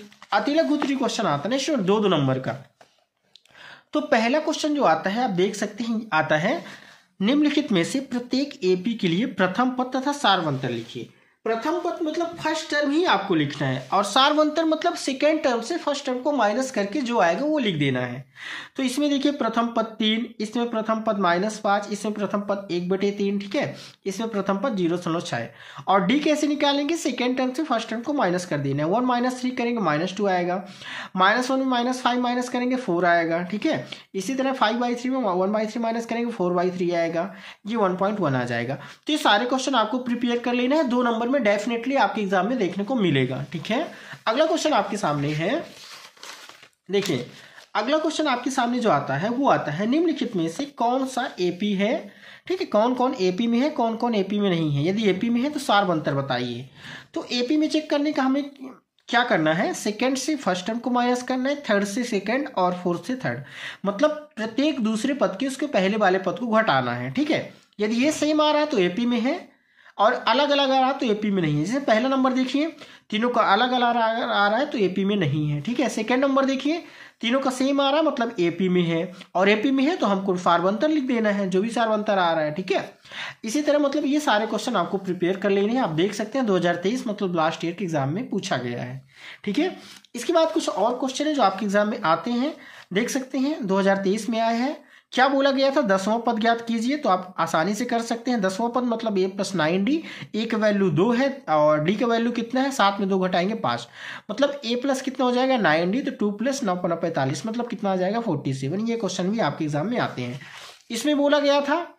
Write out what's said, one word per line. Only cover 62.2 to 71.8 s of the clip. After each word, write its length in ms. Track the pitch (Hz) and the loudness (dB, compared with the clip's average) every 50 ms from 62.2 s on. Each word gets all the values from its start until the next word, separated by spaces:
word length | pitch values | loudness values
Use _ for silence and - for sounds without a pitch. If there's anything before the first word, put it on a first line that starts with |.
| 190 - 226 269 294 - - | 0 0 -2 -2 -2 -2 -2
और 240 | - 185 180 180 180 - | 0 0 0 0 0 -2
फोर्थ 220 | 185 175 165 - | -2 -2 -2 -2
से 100 | - 254 | -6 -6
थर्ड, 260 | 254 - 143 120 131 139 - - - - - - - - | -4 -4 -4 -4 -6 -8 -14 -16 -16 -14 -14 -12 -6 -4
मतलब 240 | 190 196 190 285 302 302 302 - - - | -4 0 2 2 2 2 0 -10 -14 -10
प्रत्येक 440 | - 214 226 226 - 269 311 285 269 | -8 -8 -6 -2 0 0 0 0 0
दूसरे 340 | 214 214 220 214 - 262 285 | -2 -2 -2 0 -2 -2 0
पद 220 | - 214 180 185 - | 0 0 0 0 -2
के 60 | 262 | -6
उसके 200 | 277 262 - 311 285 | -6 -4 -4 -4 0
पहले 280 | - 214 185 190 208 220 | 0 2 2 2 2 2
वाले 200 | 208 185 185 190 | 4 4 4 2
पद 180 | 190 190 170 175 | 0 -2 -4 -4
को 60 | 240 240 | -4 0
घटाना 460 | 214 220 214 - 143 135 123 123 120 | 2 2 2 4 2 2 2 0 -2
है, 160 | 120 123 131 131 | -4 -6 -6 -2
ठीक 180 | - 302 302 | -2 -2 0
है। 220 | 311 - - - - - _ _ _ - | 0 -2 -2 -6 -12 -20 _ _ _ -4
यदि 240 | 202 220 233 233 254 | -2 -2 0 2 2
ये 80 | 302 302 | 0 0
सेम 260 | - 294 302 311 302 | 0 0 0 2 4
आ 100 | 302 302 | 4 4
रहा 100 | 302 294 | 4 2
है 60 | 302 | 2
तो 120 | 302 302 226 | 0 2 2
एपी 260 | 180 180 180 214 233 | 2 2 2 0 -2
में 140 | 240 240 233 | 0 0 0
है, 160 | 214 254 320 370 - - _ _ _ _ _ _ - - - - | 0 0 -2 -4 -6 -14 _ _ _ _ _ _ -20 -10 0 2
और 140 | 202 220 247 | 4 4 4
अलग 380 | 226 - 220 226 254 294 277 | 2 0 2 2 4 4 2
अलग 200 | 285 277 277 269 | 4 2 2 2
आ 80 | 262 262 | 4 4
रहा 80 | 262 | 4
है 120 | 254 277 269 | 2 2 0
तो 80 | 294 | 0
एपी 240 | 240 208 208 214 214 | 0 0 0 0 0
में 100 | 196 190 170 | 0 2 2
नहीं 120 | 151 147 | 2 2
है। 100 | 147 151 | 0 0
जैसे 140 | 180 240 285 | 0 -2 -2